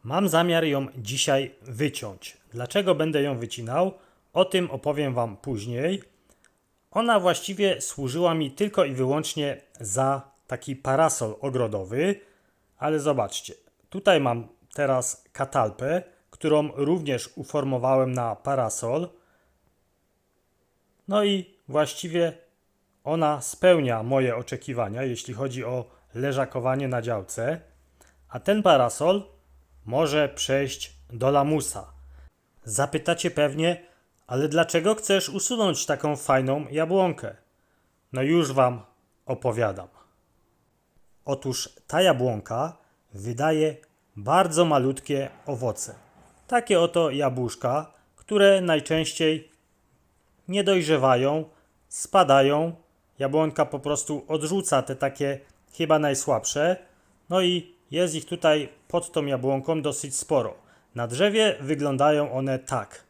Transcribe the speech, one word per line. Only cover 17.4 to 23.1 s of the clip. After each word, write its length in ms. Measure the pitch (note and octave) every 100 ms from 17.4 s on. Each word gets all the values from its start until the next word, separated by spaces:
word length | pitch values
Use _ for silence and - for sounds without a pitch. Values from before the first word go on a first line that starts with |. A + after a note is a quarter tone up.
| C3 D3+ C#3 C3 B2+ C3+ C3
na 240 | B2+ A#2 G#2+
parasol. 720 | - C#3 A2 - A#2 C#3 F3 - _ _ _ _ _ _ _ _ _ _ _ _ _ _ _ _ _ _ -
No 160 | G3+
i 300 | G#3 G3 F3+ _ -
właściwie 800 | D3 D3+ - F3 E3+ E3+ - _ _ _ _ _ _
ona 360 | -